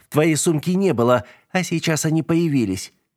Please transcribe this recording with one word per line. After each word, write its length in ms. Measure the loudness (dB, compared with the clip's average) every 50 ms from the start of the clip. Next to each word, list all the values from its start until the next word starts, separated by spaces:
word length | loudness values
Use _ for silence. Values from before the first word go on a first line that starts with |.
в 80 | _ _ 0
твоей 240 | 2 2 2 2
сумке 380 | 0 0 0 -2 -2 -2 -2 -2
не 180 | 0 0 0 2
было, 320 | 2 2 2 2 2 0 -4 -16 -20 _ _
а 120 | -4 -4 -4
сейчас 420 | -2 -4 -4 -2 -2 -2 -2 -2
они 180 | -2 -2 -2 -2
появились. 680 | 0 0 0 0 0 0 0 0 0 -2 -6 -8 -12 _ _ _ _ _